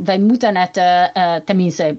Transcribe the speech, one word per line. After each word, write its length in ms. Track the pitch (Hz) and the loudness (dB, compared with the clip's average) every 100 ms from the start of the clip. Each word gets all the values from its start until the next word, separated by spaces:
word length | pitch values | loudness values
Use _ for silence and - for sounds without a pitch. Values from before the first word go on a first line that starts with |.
Wij 140 | 185 190 | -2 0
moeten 380 | 208 247 240 190 | 2 2 0 0
het, 200 | 180 196 | -2 0
eh, 400 | 180 180 180 190 | 2 2 0 0
eh, 260 | 175 170 | -2 -2
tenminste, 520 | - 190 180 156 160 | -2 0 0 0 -4